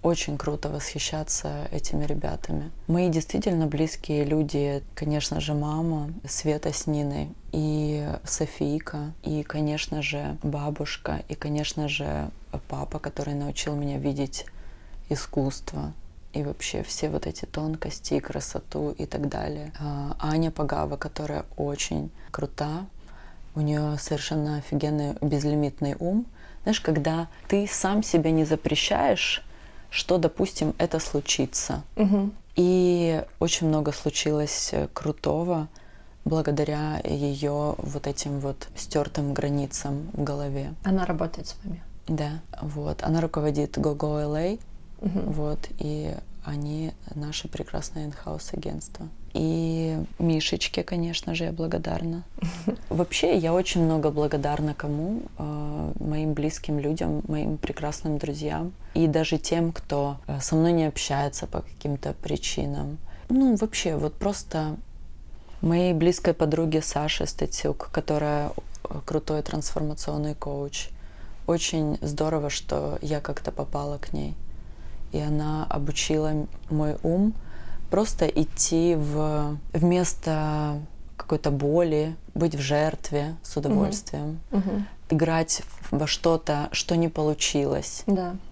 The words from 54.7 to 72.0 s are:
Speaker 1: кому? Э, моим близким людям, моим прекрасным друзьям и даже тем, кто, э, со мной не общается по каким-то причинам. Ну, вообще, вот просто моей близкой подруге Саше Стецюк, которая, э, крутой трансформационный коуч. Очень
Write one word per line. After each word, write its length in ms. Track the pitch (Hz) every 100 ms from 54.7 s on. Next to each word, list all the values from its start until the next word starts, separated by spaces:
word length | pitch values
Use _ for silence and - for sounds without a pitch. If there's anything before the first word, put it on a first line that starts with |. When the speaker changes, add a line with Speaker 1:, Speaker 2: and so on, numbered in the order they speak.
Speaker 1:
кому? 480 | 147 147 147 170 226 - -
Э, 540 | 151 151 147 151 156 -
моим 340 | 156 151 156
близким 460 | 151 151 - - 147
людям, 420 | 143 160 165 151 160
моим 280 | 151 160 151
прекрасным 600 | - - 151 151 160 147
друзьям 540 | - 147 151 156 175 - -
и 120 | 160 160
даже 320 | 160 156 156
тем, 340 | - 170 165
кто, 440 | - - 143 143 139 -
э, 140 | 139
со 160 | - 160
мной 160 | 170
не 140 | 170 156
общается 580 | - - 139 143 - -
по 140 | -
каким-то 520 | - - 147 139 147 143
причинам. 760 | - 147 - - 143 143 143 151 - - -
Ну, 260 | 262 262 214
вообще, 380 | 220 - 170 151
вот 180 | 151
просто 640 | - 196 196 - 160 156 - - - - - - - - -
моей 300 | 160 170 180
близкой 400 | 160 170 175 180
подруге 480 | 165 160 160 160 156
Саше 440 | - 143 151 - -
Стецюк, 640 | - 156 - 147 143 -
которая, 580 | - - 151 147 147 147 - - - -
э, 100 | 147
крутой 380 | - 156 - 151
трансформационный 920 | - 151 - - 151 151 - 151 151
коуч. 540 | 147 143 143 143 - - - - - - - -
Очень 520 | 165 - 160 151 -